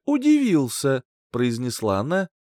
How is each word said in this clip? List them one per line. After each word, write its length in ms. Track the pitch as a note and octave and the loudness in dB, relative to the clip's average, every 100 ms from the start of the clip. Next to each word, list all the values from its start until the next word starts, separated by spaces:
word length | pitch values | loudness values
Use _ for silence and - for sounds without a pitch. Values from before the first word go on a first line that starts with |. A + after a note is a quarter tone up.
| - | -2
удивился», — 1000 | C#4+ D4 D4+ B3 D#3+ B2 - C#3 C3 - _ _ | 0 4 4 4 2 0 -2 -2 -2 -6 _ _
произнесла 680 | A#2+ B2 A#2 B2 - A2 F#2+ | -2 -2 -2 -6 -4 -2 0
она 300 | B2+ F#3 F#3 _ | 0 -2 -4 _